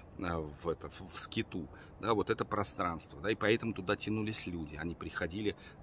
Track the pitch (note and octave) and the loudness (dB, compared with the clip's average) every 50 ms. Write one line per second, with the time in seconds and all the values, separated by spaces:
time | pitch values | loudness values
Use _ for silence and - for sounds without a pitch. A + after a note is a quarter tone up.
0 | - - - - F#2+ F2 E2+ E2 D#2 D2+ C#2+ - - E2+ D#2 - - D2 - - | -16 -14 -8 -4 -2 0 2 0 0 -2 -6 -4 0 0 0 0 -2 -10 -8 -8
1 | F#2 F#2 - - - - - A#2 G#2+ - - F#2 D2+ - - - - - - - | -10 -6 -2 -2 -2 0 0 -2 -2 0 -2 -4 -4 -6 -8 -14 -16 -16 -10 -2
2 | - G#2+ A#2 G2+ F2+ - - - - - - G#2 G2+ - - - F#2+ F2 E2 D#2 | 2 4 6 6 6 4 4 2 2 0 2 0 0 0 0 0 0 0 0 -2
3 | - - - - D#2+ G2+ A2 - G#2+ G#2 A2+ A#2 - A2+ G#2 - F#2 F#2 G#2 - | -6 -8 -8 -4 0 0 2 4 6 6 6 6 4 0 -2 -2 2 2 2 2
4 | - G#2 G#2+ A2 G#2+ G#2+ G#2+ - - F#2+ F2 E2+ D#2+ D2 D2+ D2 D#2 E2+ D#2+ - | 4 0 0 0 0 0 0 -2 -2 -2 -2 -2 -4 -4 -6 -4 -4 -4 -4 -4
5 | E2+ F2 - - F#2 E2 E2+ G#2 A2 G2+ - - - - - - | -6 -6 -2 -2 -2 0 0 0 0 0 0 -2 -8 -16 -16 -14